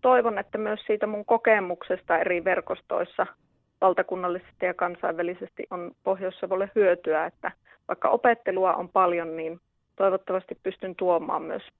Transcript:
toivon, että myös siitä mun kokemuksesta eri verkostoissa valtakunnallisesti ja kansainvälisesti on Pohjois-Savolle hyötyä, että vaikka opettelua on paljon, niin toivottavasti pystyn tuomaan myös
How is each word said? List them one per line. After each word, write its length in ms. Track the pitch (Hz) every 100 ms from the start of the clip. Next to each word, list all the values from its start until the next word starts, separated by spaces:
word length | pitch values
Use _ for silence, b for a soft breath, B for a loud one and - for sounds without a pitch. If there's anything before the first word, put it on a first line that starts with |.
toivon, 380 | 254 254 233 208
että 200 | 196 214
myös 220 | 214 214 -
siitä 200 | 214 214
mun 180 | 214
kokemuksesta 920 | 208 233 226 214 185 175 - 180 - 165
eri 260 | 175 175
verkostoissa 840 | 175 180 - - _ - 180 - - - _ _ _ _
valtakunnallisesti 840 | 190 180 185 185 180 180 - _ 180
ja 80 |
kansainvälisesti 920 | 185 175 175 175 165 175 180 190 _ -
on 200 | 180 175 -
Pohjois-Savolle 640 | - 190 185 185 185 190 196
hyötyä, 520 | 220 196 175 170 156 165
että 260 | _ 185 - b b _
vaikka 200 | 185 -
opettelua 680 | 247 247 233 - 185 185
on 140 | - 180
paljon, 480 | - 180 175 165 160
niin 240 | 160 170 _ _ _ _
toivottavasti 640 | 196 190 - 185 - -
pystyn 320 | - 190 190 175
tuomaan 460 | 180 170 160 160
myös 200 | 160 - - _